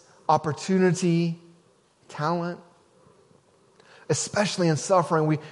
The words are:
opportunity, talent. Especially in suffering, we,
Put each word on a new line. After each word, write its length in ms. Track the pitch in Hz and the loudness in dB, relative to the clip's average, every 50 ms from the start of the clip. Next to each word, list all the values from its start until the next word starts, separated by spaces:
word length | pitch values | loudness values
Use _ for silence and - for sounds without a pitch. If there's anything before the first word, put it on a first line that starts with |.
| - _ - - _ - | -20 _ -20 -14 _ 0
opportunity, 1080 | 156 156 - 160 139 - - - 190 190 185 185 165 - 185 175 170 170 170 170 165 - - - - _ _ _ _ _ _ _ _ _ _ _ | 0 0 2 -2 -6 -6 -4 -2 2 4 4 4 2 2 0 0 2 2 0 0 -4 -6 -12 -20 -20 _ _ _ _ _ _ _ _ _ _ _
talent. 500 | - - 147 151 170 175 170 175 175 208 - - _ _ _ _ _ _ _ _ _ _ _ _ _ _ _ _ _ _ _ _ _ _ _ - - - - _ | -10 -6 -4 -2 -2 -2 -4 -6 -8 -10 -14 -20 _ _ _ _ _ _ _ _ _ _ _ _ _ _ _ _ _ _ _ _ _ _ _ -20 -20 -20 -6 _
Especially 600 | 151 - - - - 202 208 185 - - 180 165 | -4 -4 -4 -4 -2 -2 -2 -2 0 0 0 0
in 80 | 156 | 0
suffering, 500 | 143 - - 196 185 170 180 175 160 156 | 0 0 2 2 2 2 2 2 2 2
we, 120 | 156 156 147 - - | 2 0 0 -2 -10